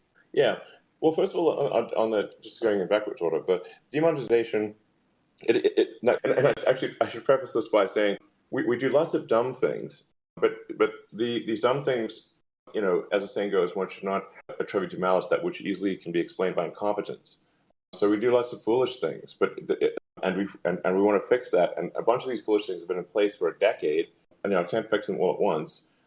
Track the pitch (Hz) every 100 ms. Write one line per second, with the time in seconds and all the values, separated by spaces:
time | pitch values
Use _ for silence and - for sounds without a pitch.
0 | _ _ _ - 123 92 - - _ -
1 | 160 156 190 185 160 - 139 113 - -
2 | 113 107 - - - - 113 101 87 104
3 | 107 - 85 80 90 90 - - _ 143
4 | 165 147 113 117 117 107 107 - _ _
5 | _ _ _ _ - - - - - -
6 | 117 104 131 127 135 110 - 127 123 -
7 | 110 117 - 135 123 117 107 107 95 107
8 | 104 98 _ _ - 131 113 120 131 135
9 | 165 156 - 113 127 127 78 53 - -
10 | _ _ _ - 113 - - - 107 -
11 | - 101 120 120 - 107 123 139 143 123
12 | 110 - - _ _ _ - 107 98 90
13 | - 101 98 107 101 95 87 98 92 -
14 | 98 98 - - - - - 101 87 87
15 | 92 92 - - 87 - 95 90 98 90
16 | 87 85 80 - 92 87 80 - 104 104
17 | - - - - _ _ _ _ _ -
18 | 104 104 120 120 120 107 - 123 127 -
19 | 80 53 - - 98 - - - - -
20 | _ - 92 92 95 - 87 90 92 95
21 | 101 98 - 123 - - - - 87 -
22 | 82 123 131 110 - 104 - 87 85 90
23 | 87 107 104 - 85 - 101 - 78 78
24 | - _ _ _ 101 92 85 113 101 101
25 | - 90 90 - 101 78 82 - _ _